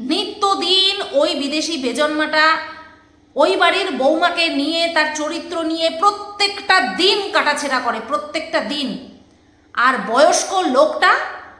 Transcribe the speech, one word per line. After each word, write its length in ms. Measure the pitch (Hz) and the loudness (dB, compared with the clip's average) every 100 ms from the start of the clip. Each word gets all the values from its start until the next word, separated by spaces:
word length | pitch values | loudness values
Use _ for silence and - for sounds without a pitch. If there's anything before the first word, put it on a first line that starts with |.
নিত্যদিন 1000 | 247 349 427 - 403 339 339 381 381 392 - | -4 -4 -4 -2 -2 0 2 2 2 0 -2
ওই 220 | 277 320 | 0 2
বিদেশি 420 | 294 277 302 302 330 | 0 -2 -2 -4 -4
বেজন্মাটা 800 | 262 233 294 302 302 311 311 320 - - - - _ _ _ - | -4 0 0 0 0 2 2 2 -4 -14 -18 -20 _ _ _ 2
ওই 200 | 330 359 | 2 4
বাড়ির 340 | 349 370 370 | 4 4 -2
বৌমাকে 580 | 254 269 320 339 339 330 | 0 2 4 2 0 0
নিয়ে, 400 | 285 294 330 339 | 0 0 0 0
তার 260 | 330 302 | 2 0
চরিত্র 480 | 302 302 330 339 339 | -2 -6 -6 -6 -6
নিয়ে 280 | 320 330 330 | -4 -2 -2
প্রত্যেকটা 880 | 320 403 415 - - 403 403 - 381 | 0 0 0 -8 -4 -4 -4 2 2
দিন 500 | 370 - 370 427 392 | 2 0 2 2 0
কাটাছেঁড়া 480 | 311 277 294 277 262 | 0 0 -2 -2 -2
করে, 200 | 240 226 220 | -2 -6 -4
প্রত্যেকটা 520 | 294 - 320 - 320 | -6 -4 -8 -4 -4
দিন। 600 | 208 294 262 185 - - _ _ _ _ _ | -4 -4 -6 -8 -12 -20 _ _ _ _ _
আর 200 | - 247 247 190 | -2 0 0 0
বয়স্ক 480 | 233 302 - - | 4 4 4 0
লোকটা 600 | 381 349 254 311 - 359 466 - - - - | -2 2 4 4 4 4 2 0 -10 -16 -20